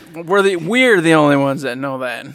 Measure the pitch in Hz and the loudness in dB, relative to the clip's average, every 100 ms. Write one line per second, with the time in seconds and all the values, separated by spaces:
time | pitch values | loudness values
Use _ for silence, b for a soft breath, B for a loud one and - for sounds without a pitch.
0 | - 160 165 202 196 175 160 247 254 196 | -20 -18 -2 0 2 0 -2 0 4 4
1 | 160 160 147 139 139 135 131 127 139 131 | 4 4 4 2 0 -4 -6 -8 -8 -8
2 | 127 117 135 | -8 -10 -14